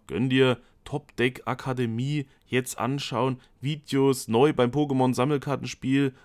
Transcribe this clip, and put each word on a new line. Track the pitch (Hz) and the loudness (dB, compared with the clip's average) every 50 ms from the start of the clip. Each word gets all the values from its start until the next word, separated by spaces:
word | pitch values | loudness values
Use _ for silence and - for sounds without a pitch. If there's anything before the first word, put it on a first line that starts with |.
| _ | _
gönn | - 69 92 123 135 | -8 -4 -2 -2 0
dir. | 131 131 131 127 120 - - _ _ _ - | 2 4 4 4 2 0 -4 _ _ _ -14
Top | - - 147 - _ _ | -10 -10 -10 -10 _ _
Deck | - 117 131 127 - - | -2 -2 -2 -2 -4 -8
Akademie, | 110 127 - - 135 127 123 127 113 113 113 131 139 147 147 135 - _ _ _ | -8 -8 -6 -6 -6 -4 -4 -4 -4 -4 -4 -4 -4 -4 -4 -6 -8 _ _ _
jetzt | - 123 127 127 - - - | -4 -2 -2 -2 -2 -6 -4
anschauen, | 110 123 139 143 - - 135 113 127 131 127 127 - _ _ _ | -4 -2 -2 -4 -6 -4 -2 -2 -2 -2 -2 -6 -10 _ _ _
Videos, | - 139 156 151 - - 139 135 135 139 131 127 - | -6 -6 -6 -6 -6 -2 0 4 4 4 2 2 0
neu | - 110 113 139 156 151 | 0 4 6 6 6 6
beim | - 123 120 | 4 2 2
Pokémon | 123 143 151 143 135 131 127 127 | 2 0 0 0 2 2 2 2
Sammelkartenspiel, | 123 120 123 147 151 139 - 147 139 127 131 123 - - - 131 135 139 143 135 131 - _ | 2 2 0 0 0 -2 -2 -4 -6 -6 -6 -10 -10 -8 -4 0 0 0 0 0 -4 -8 _